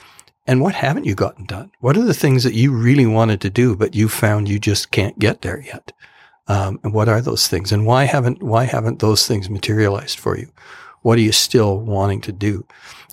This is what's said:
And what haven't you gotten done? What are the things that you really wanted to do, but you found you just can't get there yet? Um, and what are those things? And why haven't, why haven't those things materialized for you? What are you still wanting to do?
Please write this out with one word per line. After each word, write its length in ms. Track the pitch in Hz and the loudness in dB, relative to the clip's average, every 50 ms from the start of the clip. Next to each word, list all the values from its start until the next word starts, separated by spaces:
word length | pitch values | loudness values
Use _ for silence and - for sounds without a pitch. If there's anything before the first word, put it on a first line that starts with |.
| - - _ _ _ _ _ _ _ | -20 -20 _ _ _ _ _ _ _
And 140 | - 127 127 | 0 0 2
what 120 | 139 196 - | 2 0 -2
haven't 300 | - - 131 160 269 - | -2 -2 -2 -2 -2 -2
you 100 | - 101 | -4 -2
gotten 300 | - 98 - - - 95 | -2 -2 -4 -4 -8 -14
done? 260 | - 98 98 151 - _ _ | -14 -12 -14 -14 -16 _ _
What 160 | - 127 151 | 0 0 2
are 80 | 214 240 | 2 2
the 100 | 226 147 | 0 0
things 300 | - - 147 131 127 120 | 2 2 2 4 4 2
that 100 | 123 104 | 2 2
you 180 | 113 123 143 131 | 2 2 2 2
really 320 | 113 117 120 139 143 127 | 2 4 4 4 6 4
wanted 340 | 110 107 113 113 110 107 92 | 4 4 4 2 2 2 0
to 80 | - 98 | -2 -2
do, 260 | 95 120 123 127 101 | 0 2 2 2 2
but 200 | 92 110 98 - | 2 0 -2 0
you 140 | 104 107 107 | 2 0 0
found 400 | - - - 104 104 104 104 101 | 0 0 0 0 2 0 0 0
you 100 | 101 104 | -2 -2
just 320 | 104 107 98 - - - | 0 0 -2 -2 -2 -4
can't 260 | - - 95 101 - - | -2 -2 -2 -2 -2 0
get 220 | - 107 - - | 0 0 0 -2
there 200 | - - - 147 | -6 -8 -8 -8
yet? 320 | 135 - - - - - - _ _ - _ _ _ _ _ _ _ | -10 -14 -18 -18 -18 -20 -20 _ _ -20 _ _ _ _ _ _ _
Um, 320 | - 101 98 98 95 98 - - | -2 -2 -2 -2 -4 -6 -6 -6
and 100 | 107 104 | -4 -2
what 140 | 107 107 | 0 2
are 140 | 113 107 113 | 2 2 0
those 260 | 123 123 113 - - | 0 -2 -2 -2 -2
things? 240 | - - 85 98 95 | -2 -2 -4 -2 -2
And 140 | 110 104 107 | 0 0 2
why 180 | 110 123 131 139 | 2 2 2 2
haven't, 360 | 131 - 143 123 123 127 - - | 2 0 0 0 -2 -2 -4 -4
why 200 | 120 107 113 131 | -2 0 0 0
haven't 340 | 120 - 113 110 113 - - | 0 -2 -2 -2 -4 -2 0
those 280 | 110 107 107 - - | 2 2 2 2 2
things 220 | - 120 98 95 98 | 0 -2 -4 -4 -6
materialized 720 | 104 95 - - 107 110 107 101 98 101 - - - - | -8 -6 -4 -2 0 2 2 0 0 -2 -6 -10 -10 -8
for 180 | - - - | -4 -4 -4
you? 140 | - - - _ _ - - - - - - - _ - | -6 -6 -14 _ _ -20 -20 -20 -20 -20 -20 -12 _ 0
What 140 | 120 117 | 2 2
are 40 | 120 | 4
you 100 | 110 107 | 4 2
still 480 | 101 - - - - 123 107 101 98 98 | 2 0 0 2 2 2 2 2 0 -2
wanting 400 | 113 110 101 95 98 101 98 101 | -4 -4 -2 0 0 0 -2 -4
to 100 | - - 101 | -6 -10 -8
do? 320 | 95 101 104 101 98 - _ - - - - - - - - | -4 -4 -4 -4 -4 -8 _ -20 -20 -20 -20 -20 -20 -20 -20